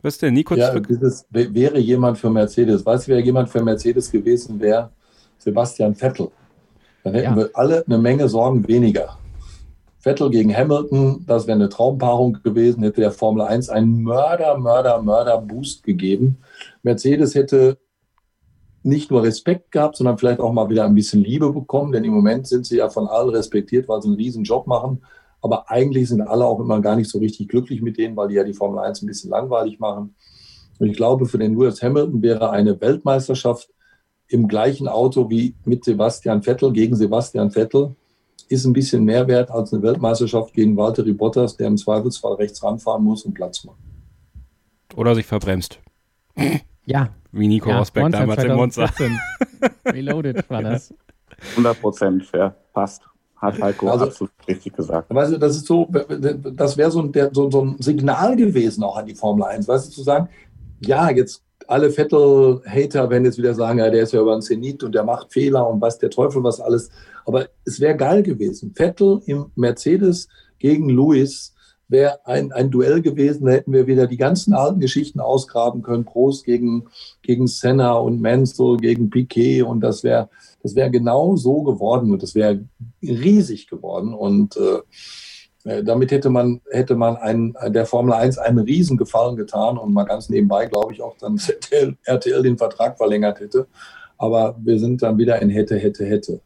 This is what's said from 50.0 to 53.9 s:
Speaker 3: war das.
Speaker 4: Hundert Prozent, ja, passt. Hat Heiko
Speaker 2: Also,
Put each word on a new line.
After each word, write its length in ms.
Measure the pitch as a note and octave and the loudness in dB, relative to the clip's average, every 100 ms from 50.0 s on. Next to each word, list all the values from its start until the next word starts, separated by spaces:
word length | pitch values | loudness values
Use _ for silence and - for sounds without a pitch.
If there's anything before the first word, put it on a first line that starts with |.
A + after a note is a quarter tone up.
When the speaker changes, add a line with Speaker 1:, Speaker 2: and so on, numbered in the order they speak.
| C#3 D3+ C#3+ B2+ - | -4 -4 -4 -6 -6
Speaker 3:
war 120 | A#2+ | -6
das. 320 | A2 A#2+ - - _ _ _ - - A#2 | -4 -6 -8 -20 _ _ _ -20 -8 0
Speaker 4:
Hundert 260 | A#2+ A2+ | 0 0
Prozent, 440 | G#2+ G2 G2 F#2 F#2 | -4 -2 -2 -2 -2
ja, 220 | F2 G2 - _ | -2 -2 -4 _
passt. 280 | - G2 - _ _ _ _ | -6 -6 -8 _ _ _ _
Hat 240 | G#2 G#2+ | -6 -2
Heiko 280 | G2+ G2 | -4 -2
Speaker 2:
Also, 160 | G2 | -2